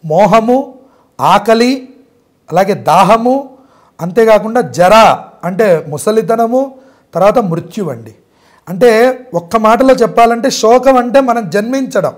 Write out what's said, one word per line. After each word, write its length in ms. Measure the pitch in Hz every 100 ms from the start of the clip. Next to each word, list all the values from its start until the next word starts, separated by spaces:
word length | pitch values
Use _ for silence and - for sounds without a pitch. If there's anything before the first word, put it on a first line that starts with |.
మోహము, 680 | 160 165 202 226 220 254 277 - _ _ _ -
ఆకలి, 680 | 147 202 208 226 240 269 - - _ _ _ _ -
అలాగే 220 | 165 196
దాహము, 760 | 170 120 170 185 226 240 269 277 - _ _ _ -
అంతేకాకుండా 600 | 170 185 220 208 214 240
జర 560 | 156 123 180 220 196 131 - -
అంటే 420 | 170 190 214 160 143
ముసలితనము, 880 | 143 214 220 175 226 226 254 269 - _ _ _
తర్వాత 240 | 170 196 254
మృత్యు 460 | 196 165 165 -
అండి. 300 | 165 117 110 _ _ _ _ _ -
అంటే 500 | 180 247 220 254 254 -
ఒక్క 240 | 170 170 226
మాటలో 360 | 214 233 262
చెప్పాలంటే 560 | 254 214 226 233 233 262
శోకం 480 | - 220 247 262 254
అంటే 220 | 240 269
మనం 300 | 254 233 185
జన్మించడం. 640 | 202 226 269 254 208 147